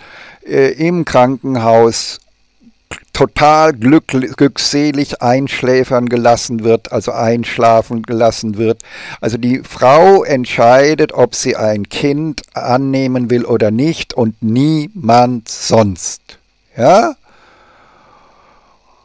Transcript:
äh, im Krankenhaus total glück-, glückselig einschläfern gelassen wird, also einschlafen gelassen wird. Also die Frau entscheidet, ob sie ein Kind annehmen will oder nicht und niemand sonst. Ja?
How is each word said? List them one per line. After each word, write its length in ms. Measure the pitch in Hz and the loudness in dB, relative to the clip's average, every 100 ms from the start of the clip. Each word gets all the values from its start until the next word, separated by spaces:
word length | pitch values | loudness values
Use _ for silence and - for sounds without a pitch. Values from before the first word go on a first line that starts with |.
| - - - - - | -6 -20 -20 -20 -4
äh, 260 | 139 135 | 0 0
im 320 | - 165 175 156 | 0 -2 -2 0
Krankenhaus 1120 | 131 123 131 135 131 113 113 117 113 - - _ _ _ _ _ _ - - _ | 2 2 0 -6 -2 2 4 4 0 -8 -14 _ _ _ _ _ _ -18 -18 _
total 640 | - 135 - 147 156 156 | -2 -2 2 4 4 2
glück-, 640 | 127 120 156 - 131 131 - | 2 2 2 2 -4 -4 0
glückselig 840 | 139 - - 143 147 143 139 - | 0 0 -4 -2 -2 -2 -6 -4
einschläfern 840 | 123 131 139 - 127 131 127 123 120 | 0 0 -2 -4 0 0 0 -2 -2
gelassen 560 | 120 117 117 - 117 | 0 2 0 -2 -4
wird, 300 | 113 113 - | 0 -2 -2
also 180 | 117 98 | -8 -6
einschlafen 920 | 110 113 120 113 - 113 113 110 117 | -4 -2 -2 -4 0 2 2 0 -6
gelassen 540 | 110 117 117 - 113 104 | -6 0 0 -2 -6 -4
wird. 260 | 113 113 - - - - | -2 -4 -10 -20 -18 -10
Also 180 | 123 117 | -6 -4
die 240 | 123 127 - | -2 -4 -6
Frau 560 | - 123 151 185 196 | 0 4 6 6 4
entscheidet, 880 | - 135 123 - 117 127 143 151 151 | 2 -2 -2 2 4 4 4 0 -2
ob 240 | - 123 - | 0 -2 -2
sie 220 | 135 - | -4 -2
ein 320 | 110 107 101 | -2 -2 -6
Kind 540 | - 143 143 160 - - | -4 -2 -2 -6 -10 -14
annehmen 760 | - 123 127 135 135 131 127 117 | -8 -2 -2 0 -2 -2 -2 0
will 140 | 120 | -2
oder 280 | 120 113 107 | 0 0 0
nicht 420 | 110 151 160 - | 0 -2 -4 -6
und 280 | - 113 107 | -4 -2 -2
niemand 1080 | 110 120 147 156 151 214 113 117 123 123 - | -2 0 0 0 -4 -4 0 2 2 -2 -10
sonst. 720 | - - 113 104 90 - - _ - _ _ _ - | -12 -2 0 0 -2 -10 -14 _ -20 _ _ _ -2
Ja? 380 | 123 190 330 277 _ _ _ _ _ _ _ _ _ _ _ _ _ _ _ _ _ _ | 2 4 2 -4 _ _ _ _ _ _ _ _ _ _ _ _ _ _ _ _ _ _